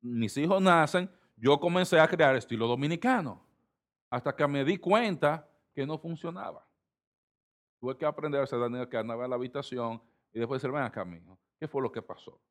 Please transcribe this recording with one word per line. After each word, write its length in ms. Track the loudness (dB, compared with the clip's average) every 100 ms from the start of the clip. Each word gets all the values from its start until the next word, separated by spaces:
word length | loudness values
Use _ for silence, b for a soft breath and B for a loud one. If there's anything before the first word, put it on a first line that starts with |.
Mis 360 | -4 -2 -2 -2
hijos 220 | 2 4
nacen, 480 | 6 6 6 0 -4 b b _
yo 240 | 4 6
comencé 400 | 4 2 4 6
a 80 | 6
crear 260 | 6 4
estilo 320 | 4 -2 -4 -2
dominicano, 760 | 0 -2 -2 0 0 -2 -10 _ _ _ _ _ _ _
hasta 260 | -6 -4
que 120 | 0 0
me 180 | 2
di 140 | 0 -2
cuenta 680 | 2 2 2 0 0 0 -8 _ _
que 120 | -8 -6
no 120 | -6
funcionaba. 680 | -10 -10 -10 -10 -12 -14 _ _ _ _ _ _ _ _ _ _ _ _
Tuve 180 | -10 -4
que 80 | -4
aprender 340 | -4 -4 -2
a 40 |
hacer 140 | -2 -2
Daniel 300 | -4 -4 -6
que 80 | -6
andaba 280 | -6 -6
en 60 | -6
la 60 | -4
habitación 640 | -6 -8 -8 -8 -6 -8 _ _ _
y 60 | -6
después 240 | -4 -4
decir, 100 | -4
"Ven 100 | -4
acá, 220 | -4 -6
mijo, 340 | -10 -12 -20 -20 _ _
¿qué 100 | -8
fue 140 | -4
lo 100 | -4
que 80 | -6
pasó?". 400 | -12 -16 -18 _ _